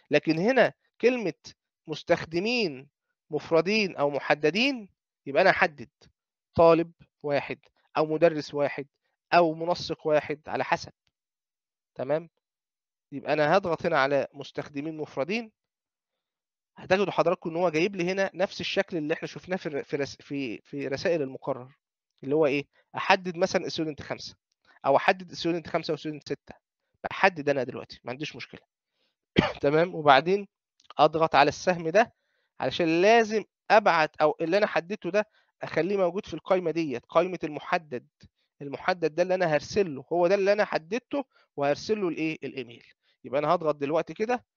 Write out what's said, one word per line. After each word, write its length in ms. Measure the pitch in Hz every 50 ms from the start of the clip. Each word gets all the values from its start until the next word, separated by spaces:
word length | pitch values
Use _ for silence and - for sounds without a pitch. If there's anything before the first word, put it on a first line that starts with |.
| _ -
لكن 280 | 143 147 - 160 156 160
هنا 340 | 180 233 269 254 196 113 - _ _ _ _ -
كلمة 320 | - 247 254 247 214 170 147 _ _ - - _ _ _ _ _ _ -
مستخدمين 1000 | 151 - - - 170 160 - 170 160 170 190 226 247 247 220 165 135 123 139 - _ _ _ _ _ _ _ _
مفردين 640 | 151 143 - - 165 160 160 185 214 220 208 180 147
أو 140 | 131 143 143
محددين، 800 | 143 131 - - 151 147 151 156 160 208 247 285 277 240 202 - _ _ _ _ _ _ _
يبقى 160 | 143 131 156
أنا 80 | 190 185
أحدد 400 | 160 - 190 175 147 143 117 - _ _ _ _ _ _ _ _ _ _ _ _ _
طالب 360 | - 170 165 165 160 170 170 - _ - _ _ _ -
واحد 360 | 147 147 131 - - 131 - _ _ _ _ _ _ - 143
أو 80 | 156
مدرس 480 | 156 156 156 165 170 160 151 139 - -
واحد 340 | 143 143 135 - - 135 - _ _ _ _ _ _ _ _ -
أو 200 | 175 175 160 156
منسق 540 | 165 165 170 175 - - - 160 - - 160
واحد 340 | 151 151 - - 151 147 _ -
على 160 | 101 127 127
حسب. 280 | - 170 - - - - _ _ _ _ _ _ _ _ _ _ _ _ _ _ _ _ _ _ _ _
تمام؟ 340 | - 123 135 147 160 170 160 _ _ _ _ _ _ _ _ _ _ _ _ _ _ _ _
يبقى 220 | 143 135 - - 147
أنا 220 | 151 151 147 175
هاضغط 300 | 202 196 170 160 - -
هنا 140 | 175 165 143
على 280 | 131 139 143 139 123 - -
مستخدمين 640 | 139 135 - - 147 139 - 143 139 143 160 156 156
مفردين، 540 | 147 - - 143 135 156 208 233 233 220 _ _ _ _ _ _ _ _ _ _ _ _ _ _ _ _ _ _ _ _ _ _ _ _ _ -
هتجدوا 340 | 147 131 180 196 202 170
حضراتكم 380 | - 170 151 165 180 - - 180
إن 60 | 160
هو 140 | 170 185 175
جايب 260 | 151 156 170 214 202
لي 160 | 190 170 175
هنا 200 | 190 196 196 185 -
نفس 280 | 165 185 196 - -
الشكل 360 | 175 - - 196 190 - 196 165
اللي 160 | 151 147 160
إحنا 140 | - - 160
شفناه 300 | - 151 - 175 190 190
في 80 | -
الر-، 180 | 170 151 139 -
في 140 | - - 139
رس-، 200 | 139 - - -
في، 400 | - - 147 139 139 113 101 -
في 260 | - _ - 143 135 135
رسائل 340 | 139 131 - 190 165 160
المقرر، 540 | 139 135 131 - - - 131 123 127 131 _ _ _ _ _ _ _ _ _ _ -
اللي 120 | 135 143
هو 100 | 156 160
إيه؟ 220 | 139 135 143 139 - _ _ _ _ -
أحدد 420 | 127 - - 190 196 180 185 170 165
مثلا 320 | 185 185 - 185 139 139
student 320 | - - 160 160 143 -
خمسة 340 | - - 127 - - - - _ _ _ _ _ _ _ _ _ -
أو 120 | 139 139 131
أحدد 380 | - - 196 190 185 170 -
student 320 | - - 170 175 175 160 -
خمسة 280 | - 165 156 - 160
وstudent 240 | 143 - 156 151 143
ستة، 360 | - - 143 - _ - - _ _ _ _ _ _ _ _ _ -
بحدد 460 | - - - - 196 185 151 139 143
أنا 140 | 139 139 123
دلوقتي، 360 | 135 135 110 - - - - _
ما 80 | 117
عنديش 240 | 123 135 156 - -
مشكلة. 260 | 127 - - - - _ _ _ _ _ _ _ _ _ _ _ _ _ _ _
<coughs> 260 | - - - - -
تمام؟ 340 | - 139 147 156 170 185 170
وبعدين 520 | 165 151 147 135 135 156 175 190 202 202 - _ _ _ _ _ _ _ - - -
أضغط 360 | 147 156 156 160 160 160 -
على 140 | 135 143 147
السهم 400 | 139 - - 190 180 170 165 160
ده 240 | 160 208 240 - - _ _ _ _ _ _ _ _ -
علشان 420 | - 131 - - 175 160 160 170
لازم 420 | 185 208 233 233 226 208 220 208 185 - _ _ _ -
أبعت 440 | 190 220 208 190 165 165 156 151 - -
أو 160 | 156 151 - -
اللي 160 | 165 160 180 208
أنا 100 | 214 -
حددته 440 | - 165 165 170 214 - - 175
ده 160 | 170 208 208 - _ _ _ _ _ _
أخليه 360 | - 127 - 160 156 185 208 196
موجود 280 | 185 170 165 196 -
في 80 | - 170
القايمة 380 | 156 - - - 185 180 165
ديّة، 300 | 156 170 165 147 123 113 - _
قايمة 300 | - 165 175 185 180 165 -
المحدد. 640 | 151 151 147 - - 180 180 165 147 127 120 139 147 _ _ - - _ _ _ _ _ _
المحدد 540 | 143 143 135 - - - 185 180 165 151 151
ده 80 | 165 180
اللي 120 | 185 180
أنا 180 | 185 185 165 151
هارسل 420 | 147 - - - 214 196 170 139
له، 100 | 127 - - 165
هو 140 | 175 175 175
ده 80 | 196
اللي 180 | 202 190 196 208
أنا 120 | 208 196
حددته 600 | - - 156 160 160 202 247 - _ - 285 262 - _ _ _ _ _
وهارسل 460 | 147 139 143 147 139 - - 220 214
له 60 | 196 170
الإيه؟ 300 | 139 - 160 160 156 - -
الإيميل. 400 | 131 - 131 120 117 117 - - _ _ _ _ _ _ _ -
يبقى 160 | 120 120 143
أنا 140 | 151 147 175
هاضغط 220 | 175 165 151 147
دلوقتي 380 | 147 139 139 160 160 156 - 160
كده، 320 | - 220 220 247 247 - _ _